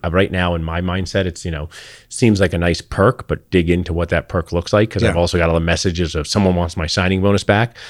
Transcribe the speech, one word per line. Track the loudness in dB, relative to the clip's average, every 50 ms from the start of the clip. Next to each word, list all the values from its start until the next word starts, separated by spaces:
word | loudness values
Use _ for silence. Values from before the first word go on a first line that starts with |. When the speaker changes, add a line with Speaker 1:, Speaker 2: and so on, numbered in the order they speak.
| -4 -2
Speaker 1:
right | 0 0 0 0
now | 0 -2 0 0 -2
in | -2 -4
my | -4 -4 -4
mindset, | -4 -2 -4 -4 -4 -4 -2 -2 -2
it's, | -2 -4 -8 -8
you | -8
know, | -6 -6 -8 -10 -14 -16 -20 -20 -20 -20 -18 _
seems | -4 2 4 4 4 4
like | 2 2 0
a | 0
nice | 0 0 0 -2
perk, | -4 -6 -2 2 2 2 2 0 -4 -6
but | -6 -6 -4 _
dig | 0 0 2 2
into | 0 0 -2 -2
what | -4 -4 -2 -2
that | -2 -2 -2 -2
perk | -4 -4 -4 -2
looks | -4 -4 -2 0
like, | 2 2 2 2
'cause | 0 0
I've | 0 0 2
Speaker 2:
Yeah. | 2
Speaker 1:
also | 2 2 2
got | 2 2 2
all | 2
the | 2
messages | 2 0 0 0 0 -2 -2 -2 -2 -2 -2
of, | -4 -4
"Someone | -2 0 2 2 2 2
wants | 2 0 -2 -4 -4
my | -4
signing | -2 0 0 0 2 2 2
bonus | 2 2 2 2 2
back." | 2 2 2 0 -2 -4 -10 -20